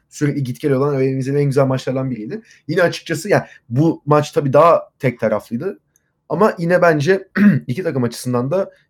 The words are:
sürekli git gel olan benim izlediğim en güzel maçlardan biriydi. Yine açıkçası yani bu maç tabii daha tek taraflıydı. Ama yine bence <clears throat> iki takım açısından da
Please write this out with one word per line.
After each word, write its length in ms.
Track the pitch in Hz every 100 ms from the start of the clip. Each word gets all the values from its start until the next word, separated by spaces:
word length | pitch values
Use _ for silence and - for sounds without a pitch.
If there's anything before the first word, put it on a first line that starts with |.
| _
sürekli 340 | - 143 143
git 160 | 127 131
gel 120 | 151
olan 280 | 131 143 139
benim 180 | 131 135
izlediğim 220 | 131 143
en 60 | 143
güzel 200 | 131 135
maçlardan 440 | 131 - 131 131
biriydi. 320 | 113 107 220 - _ -
Yine 140 | 180
açıkçası 460 | 170 165 - 156 202
yani 140 | 147 - - -
bu 340 | 120 160 - 143
maç 260 | 151 147
tabii 200 | 165 143
daha 380 | 143 170 151 - _
tek 220 | 131 117
taraflıydı. 580 | 110 107 - 117 180 - _ _ _ _ -
Ama 260 | 156 208 -
yine 240 | 170 180
bence 460 | 175 151 143 190 - - 208
<clears throat> 180 | 139 -
iki 160 | 123
takım 220 | 175 135
açısından 460 | 120 - 127 123 131
da 200 | 185 190 _